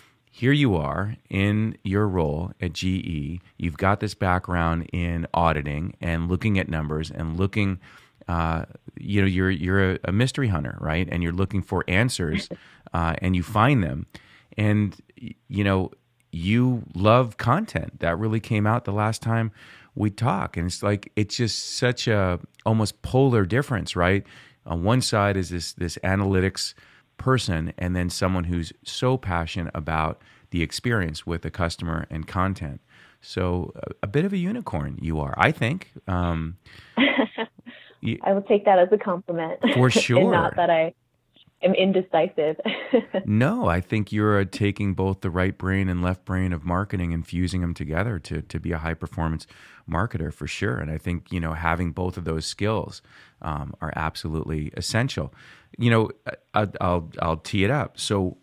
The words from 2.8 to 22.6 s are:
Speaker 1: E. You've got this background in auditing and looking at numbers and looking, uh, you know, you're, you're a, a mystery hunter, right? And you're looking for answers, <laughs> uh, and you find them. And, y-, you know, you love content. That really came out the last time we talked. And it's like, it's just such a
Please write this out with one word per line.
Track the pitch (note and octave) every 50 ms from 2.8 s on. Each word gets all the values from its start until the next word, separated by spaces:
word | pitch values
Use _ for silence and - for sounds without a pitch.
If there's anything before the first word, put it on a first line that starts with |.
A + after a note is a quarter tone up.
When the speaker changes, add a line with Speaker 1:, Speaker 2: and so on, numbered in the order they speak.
| - F#2+ F#2
Speaker 1:
E. | F#2 - - E2 D2 C#2+ C#2+ E2+ F2+ - - _
You've | - - F2 D2+
got | - G2 F#2+ G2+ -
this | - G2+ -
background | - G2+ F#2 F2+ F#2 - - F2+ F2 E2+ E2 E2 E2 - - -
in | F2 F2 F2 E2+ E2 E2 - -
auditing | - E2+ E2 D2+ D2+ C#2 D2 D2 D2+ E2 - - -
and | - F2 E2 E2 E2+ E2+
looking | F2+ F2 - A2 G2+ F#2
at | F2+ -
numbers | E2 D#2+ D2+ D2 D#2 D#2 D#2+ D#2
and | - - E2 D#2+ D#2+
looking, | F2 G2 G2 - A2 G2+ G2 F#2 F2+ - - - - - _ _ _ - -
uh, | E2+ E2 E2 E2 E2 E2 - - - - _ - -
you | - - - G2+ G2+
know, | G2
you're, | G2 F2+ F#2 F#2 F#2
you're | F#2+ - E2 F2+ F#2+ G2 F#2+ F#2 F2+
a, | - -
a | -
mystery | F#2 G#2 B2+ C3 - - C3+
hunter, | A2 F#2 D2+ C#2+ A#1 - -
right? | - D#2 D#2 F2 F#2 -
And | - F2
you're | F2 E2+ F2
looking | F#2 G2 - - F#2+
for | - - G2 F2 -
answers, | - F2+ G2 A#2+ C3 - - F2 D#2 D#2+ - - - - - - -
<laughs> | - - _ - -
uh, | F2 E2 E2 E2
and | - - F#2 F#2
you | F2+ E2
find | - - G#2 A2 C3+ D3 A#2+ F2+
them. | C#2+ C2 D#2 - - - - - - - - _ _ -
And, | - G#2+ G#2 G#2 G#2 G#2 G2 - - _ _ _ -
y-, | A#2+ - - - _
you | - G2 G2 G2+
know, | G2 G2 F#2+ F#2 - - - _ _ _ _ _ _
you | - E2 E2+ F#2+ A2 A#2+ B2 B2+ B2 A2+ - - -
love | F2 G2 G#2+ A2+ B2+ B2+ A2+ G#2+
content. | - - A#2 C3 F#3+ A3+ - - E2+ D#2 - - -
That | - E2+ E2+
really | E2+ G#2+ A2 A2 A2+
came | - - A2+ G#2 G#2
out | G#2+ A2+ A#2+ -
the | -
last | G2 G#2+ G#2+ A2 G#2+ -
time | - A2+ A2+ A2+ A2+ A2 - - - - - - - _ _
we | B2 G#2+ G#2+
talked. | G2 - A#2 A#2+ - - - - -
And | E2+ E2+
it's | F2+ - - -
like, | G2+ G#2 G2+ - - -
it's | G#2 G#2 - -
just | - A#2+ G#2+ - - - - -
such | - C3 B2 B2 - -
a | B2+ A2 G#2 F#2+ F#2 F2+ - - - _ _